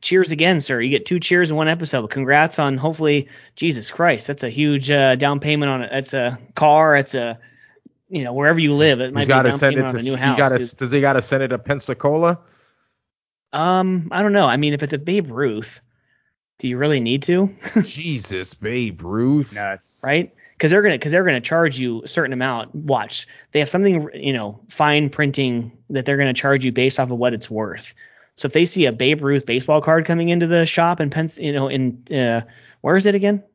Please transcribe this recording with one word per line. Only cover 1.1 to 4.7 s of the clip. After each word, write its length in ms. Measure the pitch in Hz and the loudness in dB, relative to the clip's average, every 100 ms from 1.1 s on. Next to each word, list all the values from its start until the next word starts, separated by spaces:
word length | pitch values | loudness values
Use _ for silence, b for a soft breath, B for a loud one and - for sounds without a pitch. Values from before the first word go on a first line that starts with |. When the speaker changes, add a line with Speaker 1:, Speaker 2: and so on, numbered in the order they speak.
| 180 | -4
Speaker 1:
cheers 300 | - 180 175 | 0 2 2
in 40 | 156 | 0
one 120 | 156 | 0
episode. 320 | 165 160 135 | -2 -2 -6
But 100 | 110 | -4
congrats 480 | 135 131 147 160 160 | -6 0 4 2 2
on 160 | 143 135 | -2 0
hopefully, 520 | 147 156 156 147 139 B B _ | -2 0 0 0 -2 B B _
Jesus 340 | 165 131 107 | -4 -2 -6
Christ, 380 | - 170 120 - | 0 0 0 -4
that's 160 | 139 | -6
a 60 | 127 | -6
huge, 420 | 113 147 | -2 0